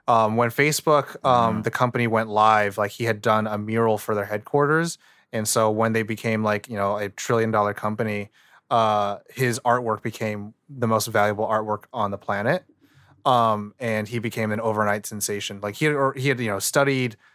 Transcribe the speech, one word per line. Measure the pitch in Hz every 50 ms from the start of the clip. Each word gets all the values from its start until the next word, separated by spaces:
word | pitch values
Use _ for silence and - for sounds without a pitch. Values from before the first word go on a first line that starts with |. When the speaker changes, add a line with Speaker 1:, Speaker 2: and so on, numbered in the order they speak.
| -
Speaker 1:
um, | - 120 113 110 107 110
when | 117 120 117
Facebook, | - - 143 151 151 - - 165 151 143 127 - - - -
um, | 139 127 120 117 113 110 110
Speaker 2:
Mm. | 107
Speaker 1:
the | 117
company | - - 127 123 - 127 120
went | 113 110 110 113 110
live, | 104 107 107 110 110 107 104 101 98
like, | 107 104 101
he | - - 117
had | 113 110 104
done | 107 117 110 107 107
a | 110 107
mural | 104 104 107 113 113 117 113 107
for | 104 - - 110
their | 104 101
headquarters. | 101 107 104 - - - 143 143 143 156 160 170 170 - - _ _ _ _ _ _ -
And | 113 107
so | - - 120 110 107
when | 107 107 113 113 113
they | 113 110
became, | 104 110 - - 117 110 107 110
like, | 107 104 104 - -
you | 117
know, | 101 101 101 104
a | 104 104 98
trillion | - - - - 120 113 113 113
dollar | 110 107 104 104 101
company, | - - 107 107 107 117 110 104 104 101 - _ _ _ _ _ - _ -
uh, | 135 117 113 110 107 104 101 101 101 - - -
his | - 127 131 123 113 123 -
artwork | 120 120 123 123 113 110 107
became | - 117 - - 117 107 107 104 101 107 - _ _ -
the | 143 131 120
most | 113 110 110 107
valuable | 117 110 110 104 104 104 104 110
artwork | 101 110 110 107 107 104 104 - - -
on | 123 104 101
the | 101
planet. | 98 - - 101 98 104 123 160 180 - _ _ _ _ _ _ _ _ _ _ _ -
Um, | 139 127 120 113 113 107 104 104 104 - -
and | 123 117 110 107 104
he | 104 120 120
became | 110 117 - 120 110 107
an | 104 110
overnight | 113 113 107 107 107 104 101 107 104
sensation. | - 110 104 - - 104 101 - - 107 101
Like, | 101 104 104
he | - 156
had, | 151 151
or, | 139 139 135 135
he | 135 127 143
had, | 131 120
you | 123 110
know, | 101 98
studied | - - - 147 139 143 135 131 127 120 110 _ _ _ _